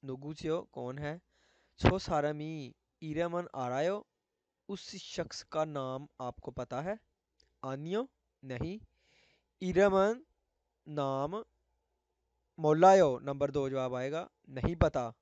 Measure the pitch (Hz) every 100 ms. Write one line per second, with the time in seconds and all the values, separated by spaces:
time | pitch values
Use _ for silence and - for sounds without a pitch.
0 | 135 131 143 156 160 160 - - 123 135
1 | 147 165 _ _ _ _ _ _ - 190
2 | - 156 147 151 151 160 131 - _ _
3 | 160 151 170 170 175 - 123 127 165 202
4 | - _ _ _ _ _ _ 196 - 196
5 | - - 165 - - 151 156 147 131 131
6 | 147 _ 127 - - 131 123 123 160 214
7 | _ _ _ _ _ _ - 135 156 196
8 | 262 _ _ _ 135 123 147 208 - _
9 | _ _ _ _ _ _ 185 180 202 190
10 | 196 240 311 _ _ _ _ _ - 147
11 | 139 135 143 196 226 _ _ _ _ _
12 | _ _ _ _ _ - 156 156 185 196
13 | 160 123 135 139 139 143 135 135 127 123
14 | 131 156 185 _ - 131 127 165 165 139
15 | 120 117